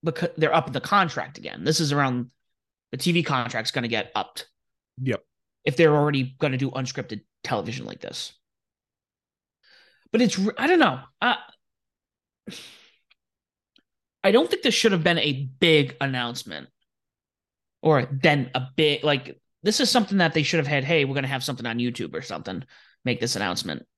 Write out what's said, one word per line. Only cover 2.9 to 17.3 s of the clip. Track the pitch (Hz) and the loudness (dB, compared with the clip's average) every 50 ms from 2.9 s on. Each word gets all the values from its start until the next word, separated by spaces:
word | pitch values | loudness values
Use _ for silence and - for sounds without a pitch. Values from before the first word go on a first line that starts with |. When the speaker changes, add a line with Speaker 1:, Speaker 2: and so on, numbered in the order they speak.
Speaker 1:
the | - | -10
T | 135 - 175 | -2 0 2
V | 165 175 165 | 2 2 0
contract's | - 147 127 117 120 - 117 110 - | 0 -2 -2 -2 -4 -6 -6 -6 -4
gonna | - 139 120 | -4 -4 -2
get | 117 117 110 95 - - | -2 -2 -2 -4 -4 -4
upped. | 107 95 - _ - - _ _ _ _ _ _ _ _ _ _ - | -6 -6 -4 _ -16 -16 _ _ _ _ _ _ _ _ _ _ -6
Speaker 2:
Yep. | 131 131 113 - _ _ _ _ _ _ _ _ _ | -4 -2 -4 -4 _ _ _ _ _ _ _ _ _
Speaker 1:
If | 143 143 | -2 2
they're | - 165 156 151 | 6 6 6 6
already | 151 147 151 147 135 131 131 - | 6 4 2 2 0 -2 -4 -4
gonna | _ - 143 131 | _ -2 -2 0
do | 127 139 131 | -2 -2 -4
unscripted | 131 131 131 127 - - 120 - 110 104 _ _ _ _ _ | -4 -6 -6 -6 -8 -10 -10 -10 -10 -14 _ _ _ _ _
television | - 131 107 - 101 117 131 57 | -4 -4 -4 -4 -6 -8 -10 -10
like | 50 50 - | -12 -12 -12
this. | - - - - - - - _ _ _ _ _ _ _ _ _ _ _ _ _ _ _ _ _ _ _ _ _ _ _ _ _ _ _ _ _ _ _ _ _ _ _ | -14 -12 -10 -10 -12 -12 -14 _ _ _ _ _ _ _ _ _ _ _ _ _ _ _ _ _ _ _ _ _ _ _ _ _ _ _ _ _ _ _ _ _ _ _
But | - 226 | 2 2
it's, | 247 214 - 190 | 4 4 2 0
r-, | 190 214 - - | -2 -2 -2 0
I | 240 | 2
don't | 302 370 349 | 4 6 6
know. | 294 190 127 131 131 - _ _ | 6 4 2 -2 -10 -18 _ _
Uh, | - 240 233 - - - _ _ _ _ _ _ _ _ _ _ _ _ _ _ _ _ _ _ _ - - - - - - - - _ _ _ _ _ _ _ _ _ _ _ _ _ _ _ _ _ _ _ _ _ _ _ _ _ _ _ - | 0 0 0 -2 -6 -18 _ _ _ _ _ _ _ _ _ _ _ _ _ _ _ _ _ _ _ -18 -18 -16 -18 -20 -20 -20 -20 _ _ _ _ _ _ _ _ _ _ _ _ _ _ _ _ _ _ _ _ _ _ _ _ _ _ _ 2
I | 196 | 4
don't | 202 240 330 339 | 6 6 4 4
think | - 381 | -2 0
this | - 269 208 | 0 0 0
should | - - 226 | 4 4 4
have | 196 175 156 | 4 4 2
been | 175 170 | 2 2
a | 165 113 147 139 131 143 131 - _ | 2 2 0 -2 -2 -4 -8 -2 _
big | - 170 160 151 143 131 - - | 4 6 6 6 4 2 -2 -4
announcement | 139 135 131 127 123 120 120 - - 107 80 73 67 _ _ _ _ _ _ _ _ _ _ _ _ _ | -4 -4 -2 -4 -4 -6 -6 -10 -12 -12 -12 -14 -14 _ _ _ _ _ _ _ _ _ _ _ _ _